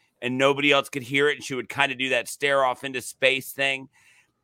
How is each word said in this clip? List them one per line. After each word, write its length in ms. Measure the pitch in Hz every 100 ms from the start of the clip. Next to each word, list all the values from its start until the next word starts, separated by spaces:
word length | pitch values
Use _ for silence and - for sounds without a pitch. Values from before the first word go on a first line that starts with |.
| _ -
and 160 | 123 127
nobody 340 | 139 139 143
else 160 | 139 135
could 140 | 139
hear 260 | 117 139 147
it. 80 | 131
And 80 |
she 100 | -
would 140 | 127 107
kinda 260 | 139 139
do 140 | 123 131
that 180 | 123 113
stare 360 | - 143 139
off 200 | 131 123
into 160 | 135 127
space 520 | - - 131 135 -
thing. 360 | 135 139 135 135 _ _ _ _ _